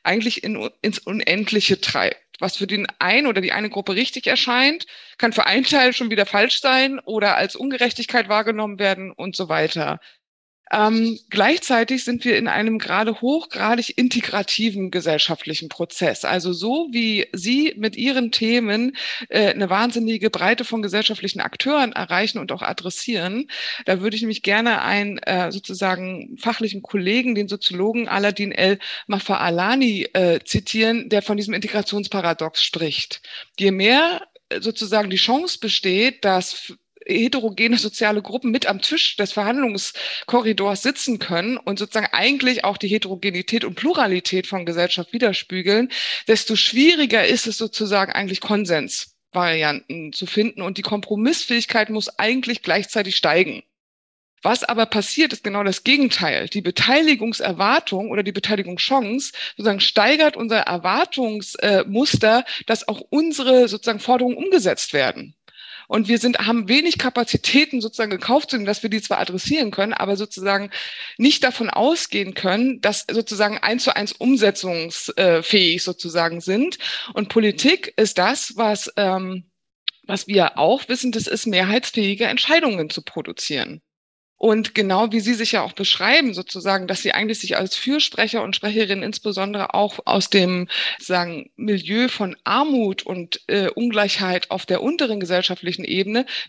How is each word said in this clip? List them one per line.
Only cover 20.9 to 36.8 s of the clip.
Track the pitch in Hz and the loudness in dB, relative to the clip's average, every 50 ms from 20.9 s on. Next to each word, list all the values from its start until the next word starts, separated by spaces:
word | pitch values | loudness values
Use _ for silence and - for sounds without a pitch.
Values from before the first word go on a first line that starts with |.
| 170 208 214 - 220 - - 196 - 202 | 0 0 0 0 -2 -2 -4 -6 -4 -4
Akteuren | - - - - - 269 294 294 269 226 | -4 -4 -4 -4 -2 0 2 2 2 0
erreichen | - - 185 - 175 180 208 214 - 226 | 0 -4 -4 0 0 0 0 0 -2 -6
und | 147 185 | -6 -6
auch | 139 180 - | -6 -6 -4
adressieren, | - - - 170 185 - - - - 233 196 165 180 196 233 294 285 - - - - - - 254 | -6 -6 -6 -8 -8 -8 -6 -6 -4 -2 -2 -2 -2 -4 -4 -6 -6 -8 -8 -8 -8 -8 -6 -2
da | - 185 185 | -2 0 0
würde | 185 220 202 | 0 -2 -2
ich | 220 233 | -2 -2
mich | 220 214 - | -4 -4 -2
gerne | - - 202 214 233 240 220 - | 0 0 2 2 4 2 2 2
einen, | - - 202 202 202 202 202 - | 2 2 0 0 0 -2 -6 -6
äh, | - - 185 180 180 165 | -4 -2 0 0 0 -2
sozusagen | 156 196 - - 190 185 196 190 185 180 185 185 185 175 - - - - | -4 -8 -10 -10 -6 -4 -2 -2 -2 -2 -4 -8 -10 -10 -12 -14 -16 -4
fachlichen | - 233 233 - 226 208 196 196 | -4 -4 -2 -2 -4 -4 -4 -8
Kollegen, | 190 - - 202 180 185 214 247 254 254 233 | -8 -4 -4 -2 0 2 2 2 2 0 0
den | 208 208 185 | -2 -2 -4
Soziologen | 202 202 - - 180 180 190 214 220 240 233 - | -6 -4 -4 -4 -2 0 0 0 0 -2 -2 -2
Aladin | - 196 202 202 196 202 202 196 | 0 0 2 0 0 -2 -4 -4
El | - - 180 190 202 196 - - - - - | -2 0 2 2 2 0 -2 -8 -12 -12 -6
Mafaalani, | - 208 196 - - 202 - - 175 170 170 185 208 240 269 269 240 208 190 - - - | -4 -4 -4 -2 -2 -2 0 0 0 0 2 2 2 2 4 4 2 2 0 -2 -2 0
äh, | 185 185 175 170 - - | 2 4 4 4 2 0
zitieren, | - - 196 196 - - 220 220 220 233 233 - - | -2 -2 -2 -2 -2 0 2 2 2 2 0 0 2
der | 214 202 | 0 2
von | 202 - 208 208 | 2 0 -2 -2
diesem | 208 202 202 | -2 -2 -4
Integrationsparadox | 170 196 214 - 208 196 - - 208 202 - - 202 170 170 160 - 160 160 - - - | -4 -4 -2 -2 -2 -2 -2 -4 -4 -4 -4 -4 -2 0 0 0 0 -4 -4 -2 0 0
spricht. | - - 160 165 156 - - - - - - - - - - - - _ - | 0 0 -2 -2 -2 -2 -4 -6 -6 -10 -14 -14 -16 -16 -16 -16 -14 _ 0
Je | 196 196 | 2 2
mehr, | 190 190 190 214 247 277 320 339 359 330 - - _ - _ _ | 4 4 4 6 6 6 4 2 0 -4 -8 -12 _ -20 _ _
äh, | - - | -6 -4
sozusagen | - 226 226 - 220 196 202 214 208 196 | -4 -4 -4 -4 -4 0 0 0 0 2
die | 185 190 | 0 0
Chance | - - 240 285 349 - - - | 2 2 2 0 0 -2 -6 -4
besteht, | - 214 190 - - 190 180 196 226 262 262 - - | -2 -2 -2 0 0 2 2 4 2 2 0 0 2
dass | 202 185 185 175 - - | 2 2 2 0 -2 -8
f-, | - - - - - | -10 -12 -14 -18 -20